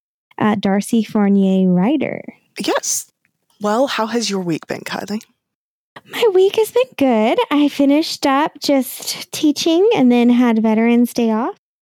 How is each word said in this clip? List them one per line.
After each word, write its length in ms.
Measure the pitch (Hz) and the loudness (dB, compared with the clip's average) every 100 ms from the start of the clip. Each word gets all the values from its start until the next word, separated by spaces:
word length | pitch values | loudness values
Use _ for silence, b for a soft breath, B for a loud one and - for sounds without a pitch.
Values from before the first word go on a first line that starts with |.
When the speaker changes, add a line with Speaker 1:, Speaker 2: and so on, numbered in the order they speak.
| _ _ _ - | _ _ _ -4
Speaker 1:
at 220 | 214 208 | -2 0
Darcy 440 | 196 196 - 226 | 0 -2 0 -2
Fournier 680 | 214 214 202 202 190 190 185 | 0 0 2 2 2 2 2
Writer. 520 | 180 208 302 - - - - _ - | 2 0 0 -4 -8 -12 -20 _ -8
Speaker 2:
Yes. 500 | 202 466 - - - _ _ _ _ _ | -4 -4 -4 -8 -10 _ _ _ _ _
Well, 260 | 208 220 269 | -2 0 0
how 180 | - 220 | -2 -4
has 240 | 233 202 | -4 -4
your 120 | 196 | -4
week 260 | 175 156 - | -4 -6 -6
been, 140 | - | -10
Kylie? 420 | - - - 214 - _ _ _ _ _ _ - - | -10 -10 -8 -10 -12 _ _ _ _ _ _ -20 -16
Speaker 1:
My 180 | - 466 | -2 2
week 240 | 370 392 440 | 4 2 2
has 140 | 440 | 0
been 220 | 480 508 - | 0 -2 0
good. 420 | 262 220 220 403 466 | 0 2 2 0 0
I 200 | 294 285 | 0 0
finished 560 | - 277 294 320 - 285 | 2 2 2 0 -4 -2
up 240 | 269 311 - | 0 -2 -4
just 720 | - 277 247 - - - - | 0 0 -2 -8 -12 -12 -12
teaching 580 | - 302 - 330 330 427 403 | -2 -2 0 0 2 2 4
and 160 | 247 | 4
then 180 | 240 240 | 4 4
had 320 | 240 247 220 | 4 2 2
Veterans 520 | 220 220 233 240 240 | 2 2 2 2 2
Day 180 | - 226 | 0 -2
off. 240 | 220 294 - _ _ | -2 -4 -8 _ _